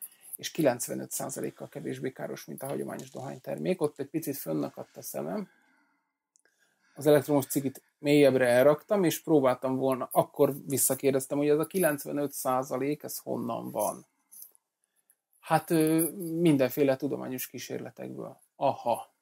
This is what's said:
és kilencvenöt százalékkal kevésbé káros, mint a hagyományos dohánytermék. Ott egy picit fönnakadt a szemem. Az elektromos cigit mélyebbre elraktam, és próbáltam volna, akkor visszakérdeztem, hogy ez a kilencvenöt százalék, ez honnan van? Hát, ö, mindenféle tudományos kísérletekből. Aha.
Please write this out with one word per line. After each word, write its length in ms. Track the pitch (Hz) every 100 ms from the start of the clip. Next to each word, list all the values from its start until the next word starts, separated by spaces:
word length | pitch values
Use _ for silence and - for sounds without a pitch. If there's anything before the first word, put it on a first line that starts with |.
| - _ - -
és 140 | -
kilencvenöt 600 | - 143 123 - 131 131
százalékkal 580 | - 139 139 135 - 139
kevésbé 440 | 143 160 131 135
káros, 320 | - 143 135
mint 180 | - 139
a 40 | 135
hagyományos 440 | 143 135 - 131
dohánytermék. 720 | 135 135 131 139 143 160 185
Ott 180 | 147 -
egy 100 | -
picit 280 | 156 - 135
fönnakadt 600 | 165 151 147 - - -
a 60 |
szemem. 460 | - - - 202 190 _ _ _ _ _ _ _ _ _ _ _ _ _ _
Az 120 | - 147
elektromos 400 | 147 143 143 127
cigit 360 | 143 135 - - _
mélyebbre 480 | 147 147 139 131 127
elraktam, 580 | 123 139 151 - 208
és 180 | 165 151
próbáltam 540 | - 156 131 127 131 131
volna, 320 | 135 127 131
akkor 420 | - - - 139 143 156
visszakérdeztem, 720 | 131 - 135 135 131 - 143
hogy 100 | 147
ez 100 | 151
a 80 | 156
kilencvenöt 680 | 190 160 143 151 143 143
százalék, 720 | - 131 127 131 127 139 147
ez 160 | 127 -
honnan 520 | 135 120 120 117 123
van? 360 | 117 101 - - _ _ - - _ _ _ _ _ _ _ _ _
Hát, 300 | - 160 -
ö, 400 | 165 156 160 165 202
mindenféle 760 | 170 165 170 139 127 - 135 131
tudományos 500 | 139 127 127 127 -
kísérletekből. 960 | 123 - 127 127 - 127 131 110 - _ -
Aha. 580 | 143 - 120 110 - _